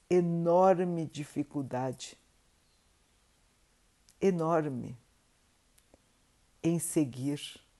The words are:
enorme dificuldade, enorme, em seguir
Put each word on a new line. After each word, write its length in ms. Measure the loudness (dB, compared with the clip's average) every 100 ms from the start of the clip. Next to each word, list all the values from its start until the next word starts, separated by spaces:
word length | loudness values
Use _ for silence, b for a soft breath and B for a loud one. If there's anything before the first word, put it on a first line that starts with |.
| 0
enorme 960 | 2 2 2 4 6 6 6 2 -2 -6
dificuldade, 1120 | -8 -8 -6 -6 -6 -6 -4 -6 -8 -14 -18 _ _ _ _ _ _ _ _ _ _ _ _ _ _ _ _ _ _ _ _
enorme, 800 | 0 0 0 0 0 -6 -10 -14 _ _ _ _ _ _ _ _ _ _ _ _ _ _ _ _
em 160 | -2 -2
seguir 840 | -2 -2 -2 -2 -6 -6 -10 -18 _